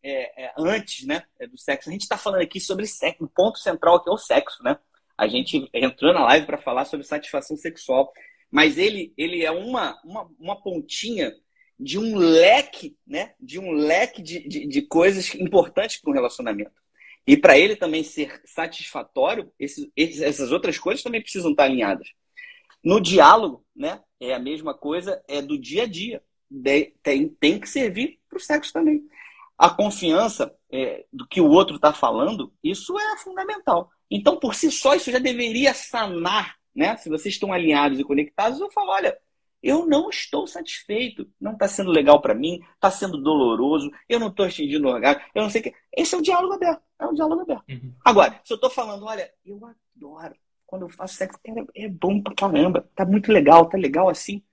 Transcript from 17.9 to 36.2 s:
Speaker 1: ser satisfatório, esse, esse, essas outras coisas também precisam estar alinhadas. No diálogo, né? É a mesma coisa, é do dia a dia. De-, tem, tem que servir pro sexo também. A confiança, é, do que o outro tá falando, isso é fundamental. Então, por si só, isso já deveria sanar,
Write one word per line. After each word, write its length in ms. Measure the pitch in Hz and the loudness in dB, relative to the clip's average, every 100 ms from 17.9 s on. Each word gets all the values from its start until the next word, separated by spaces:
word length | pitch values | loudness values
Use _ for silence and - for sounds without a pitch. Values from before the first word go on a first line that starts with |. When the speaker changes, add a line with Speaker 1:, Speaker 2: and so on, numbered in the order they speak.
| 156 | -4
Speaker 1:
ser 380 | 151 - 143 - | -6 -8 -10 -10
satisfatório, 1080 | - - 165 - - 147 - - 143 220 - _ | -16 -10 -10 -10 -14 -12 -10 -2 0 0 -8 _
esse, 360 | 143 147 143 | -12 -10 -12
esse, 300 | - 165 147 | -2 -2 0
essas 260 | 147 147 131 | -4 -4 -4
outras 280 | 165 - 156 | -2 -2 -4
coisas 220 | 180 240 | -4 -6
também 200 | 247 226 | -6 -8
precisam 300 | - 196 170 | -8 -6 -2
estar 120 | 147 | 2
alinhadas. 440 | 139 131 104 92 - _ _ - - - _ _ | 2 2 -2 -4 -8 _ _ -20 -20 -20 _ _
No 180 | 165 202 | 2 2
diálogo, 640 | 175 180 151 220 202 123 _ - | 4 8 10 8 4 -8 _ -10
né? 240 | 143 190 _ _ | -10 -10 _ _
É 160 | 127 | -6
a 40 | 127 | -6
mesma 340 | 127 151 156 | -6 -8 -8
coisa, 480 | 135 143 165 180 185 _ | -8 -6 -6 -6 -10 _
é 120 | 143 | -10
do 160 | 139 147 | -6 -8
dia 280 | 120 160 | -4 -4
a 20 | 233 | -4
dia. 340 | 170 214 226 _ _ _ | -6 -10 -12 _ _ _
De-, 420 | 135 127 143 - _ | -6 0 2 0 _
tem, 240 | - 139 156 | -2 0 -2
tem 320 | - 147 202 | 0 0 0
que 80 | - | -4
servir 500 | 277 240 185 285 - _ | -4 -4 -4 -8 -10 _
pro 120 | 381 | -16
sexo 320 | - 302 - | -4 -4 -4
também. 300 | 330 311 302 - - - _ - _ | -2 0 0 -4 -20 -20 _ -20 _
A 140 | 170 | 4
confiança, 840 | - 208 202 175 160 220 - - _ _ | 4 -2 -2 0 0 0 -2 -6 _ _
é, 320 | 127 127 - - | -6 -6 -8 -14
do 120 | 135 | -18
que 160 | 123 190 | -8 2
o 80 | 160 | 6
outro 300 | 160 190 151 | 8 6 4
tá 140 | 151 | 2
falando, 600 | 147 127 113 160 214 131 _ | 2 -2 0 -2 -4 -10 _
isso 340 | 156 190 - 381 | -6 -6 -6 -6
é 180 | 427 427 | -4 -6
fundamental. 720 | - 370 381 427 330 175 180 _ _ | -10 -10 -8 -6 0 0 -2 _ _
Então, 260 | 202 202 - | 0 0 0
por 180 | 240 202 | -6 -2
si 160 | 311 | -2
só, 240 | - 269 285 | 0 2 2
isso 160 | - | 0
já 80 | 247 | -2
deveria 520 | 254 240 240 226 269 | -2 -2 -4 0 0
sanar, 840 | 247 - 240 208 175 | 0 -8 -6 -6 -4